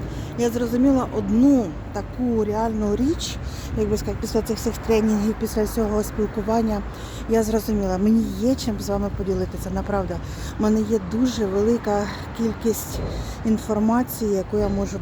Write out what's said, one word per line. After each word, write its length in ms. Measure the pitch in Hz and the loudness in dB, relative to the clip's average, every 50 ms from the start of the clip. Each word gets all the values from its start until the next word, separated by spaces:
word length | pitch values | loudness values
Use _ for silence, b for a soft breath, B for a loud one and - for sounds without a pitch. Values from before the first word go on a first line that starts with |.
| B B B B B B B 240 | B B B B B B B 0
Я 120 | 240 233 | 0 0
зрозуміла 560 | 226 233 240 226 233 247 262 277 269 254 233 - - | 2 0 0 0 2 4 6 6 6 4 2 0 -2
одну 500 | 214 202 190 208 233 262 285 277 247 214 165 143 - - - | -2 0 2 4 6 8 8 6 6 4 0 -4 -8 -8 -6
таку 520 | - 202 196 - - - 247 240 233 220 208 | -6 -6 -6 -6 -4 -2 0 2 2 2 2
реальну 520 | 208 208 214 226 233 220 214 214 208 208 | 2 2 0 0 0 0 0 0 0 2
річ, 400 | 208 254 294 349 - - - - - B B B B B B B 226 | 2 2 2 2 0 -2 -6 -6 -6 B B B B B B B 0
як 100 | 214 202 | 0 2
би 80 | 214 | 0
сказати, 220 | 202 - 208 196 - | 0 0 -2 -4 -4
після 220 | 233 208 - 220 | -4 0 0 0
цих 140 | 208 - 214 | 0 0 -2
всіх 220 | - - 233 - - | -2 -2 -4 -4 -2
тренінгів, 560 | - - 220 214 220 220 214 208 202 220 214 - | 0 2 2 4 4 4 2 2 2 0 0 -2
після 220 | 226 214 - 226 | -2 -2 0 0
всього 400 | 214 202 - 233 220 208 214 214 | -2 0 0 0 0 0 0 0
спілкування, 800 | 208 - - - 208 202 - 220 190 214 226 233 220 220 214 202 214 - B B B B B B B B | -2 -2 -2 -2 -2 -2 -2 -4 -2 0 0 2 2 0 0 -2 -4 -6 B B B B B B B B
я 140 | 226 226 | 2 2
зрозуміла, 560 | 214 220 226 220 - 226 214 202 196 185 185 185 | 2 2 0 0 0 0 0 0 2 0 0 2
мені 260 | 202 214 226 226 214 202 196 190 | 4 4 4 4 2 0 -2 0
є 140 | 220 254 269 | 2 2 2
чим 260 | - - 240 208 190 | 2 0 -2 -2 -2
з 80 | 196 202 | -2 -2
вами 220 | 202 202 202 196 - | -2 0 -2 -2 -2
поділитися, 540 | - 190 196 190 180 185 180 - 160 - 190 | -4 -2 -2 0 -2 -2 -4 -4 -6 -6 -4
направда. 460 | 190 196 185 - 202 196 185 170 175 165 B B B B B B B B | -4 -4 -2 -2 -2 -2 -2 -2 -4 -6 B B B B B B B B
У 40 | |
мене 180 | 214 214 214 220 | 2 2 4 2
є 200 | 214 208 226 214 185 175 | 2 2 0 0 0 0
дуже 340 | 208 226 262 254 226 226 214 | 0 0 0 0 0 0 -2
велика 600 | 190 190 202 208 226 240 226 - 214 208 202 208 196 B B B B - - | 0 2 2 4 4 2 2 2 0 0 0 0 -2 B B B B -4 -2
кількість 640 | 226 220 208 - - 226 208 - - - - - - B B B B B B B B | -2 -2 -2 -2 0 0 0 -2 -4 -6 -6 -4 -4 B B B B B B B B
інформації, 920 | 226 214 208 - - 214 208 214 220 226 247 254 - - - 226 208 202 | 0 0 0 0 0 0 2 2 4 4 2 2 0 -4 -4 -2 0 0
яку 240 | 190 185 - 208 208 | 0 0 0 0 0
я 100 | 208 196 | 2 2
можу 300 | 196 196 196 190 - 196 | 0 0 -2 -2 -4 -6